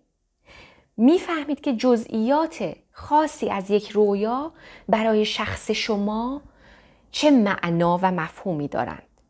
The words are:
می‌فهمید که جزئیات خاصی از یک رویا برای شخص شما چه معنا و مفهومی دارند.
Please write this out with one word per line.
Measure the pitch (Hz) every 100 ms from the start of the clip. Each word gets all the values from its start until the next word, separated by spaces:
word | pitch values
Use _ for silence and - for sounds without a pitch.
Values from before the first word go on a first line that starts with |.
| _ _ _ _ _ - - _ _ -
می‌فهمید | 233 359 370 320 285 285
که | - 226
جزئیات | 254 240 226 220 226 285 320 - 185 - _
خاصی | - - 294 311 - 202
از | 196 190
یک | 208 208
رویا | 202 208 202 214 254 311 - - - -
برای | 220 220 214
شخص | 214 - 214 - -
شما | 214 - 208 202 220 240 285 - _ - - _ _ _
چه | - 294
معنا | 269 202 190 175 170 170 175
و | 185
مفهومی | 180 160 - 202 156 147
دارند. | - 117 78 - _ _